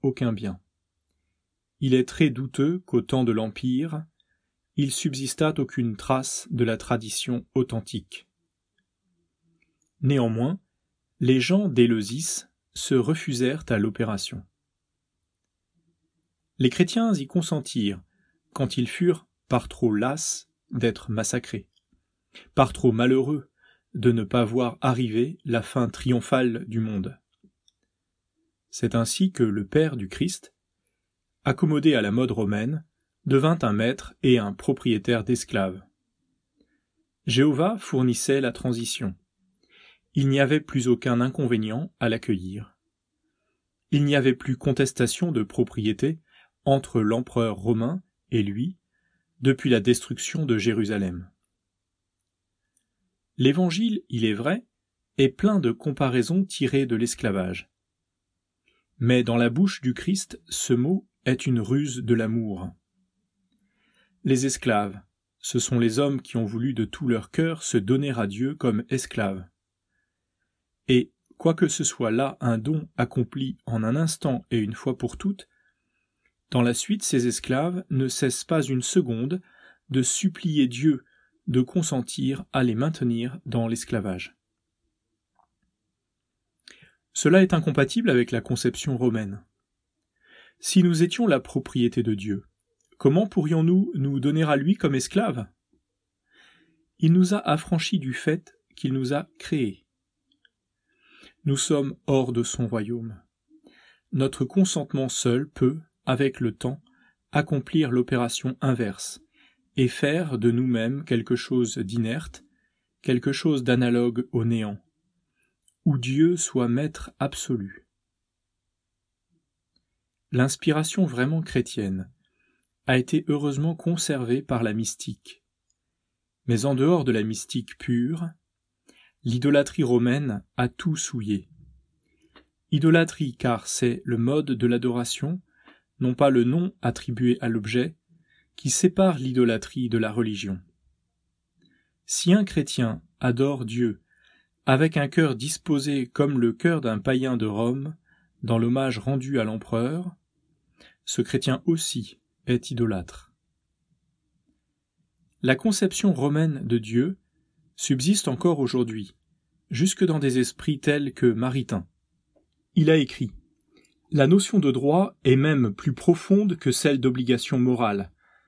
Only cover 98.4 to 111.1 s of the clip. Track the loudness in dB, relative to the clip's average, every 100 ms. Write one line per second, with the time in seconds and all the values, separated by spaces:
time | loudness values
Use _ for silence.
98.4 | -6 _ _ -8 -4 -2 -2 -4 -6 -14
99.4 | -6 -2 -2 -6 _ _ _ _ _ _
100.4 | _ _ _ _ _ _ _ _ -20 _
101.4 | -4 -2 0 0 0 -6 0 2 2 0
102.4 | -2 -2 -4 -4 -4 -6 -8 -14 _ _
103.4 | _ _ _ _ _ _ _ -2 0 0
104.4 | -2 2 2 0 -4 -4 -4 -2 0 0
105.4 | 0 0 0 0 -8 _ -4 0 0 0
106.4 | -4 -4 -6 -6 _ _ _ _ _ -2
107.4 | 0 -2 0 0 2 0 0 0 -2 -4
108.4 | -6 -2 0 0 -2 -6 -10 -12 _ _
109.4 | _ _ _ 0 0 2 0 0 -2 0
110.4 | 2 2 2 0 -2 -4 -2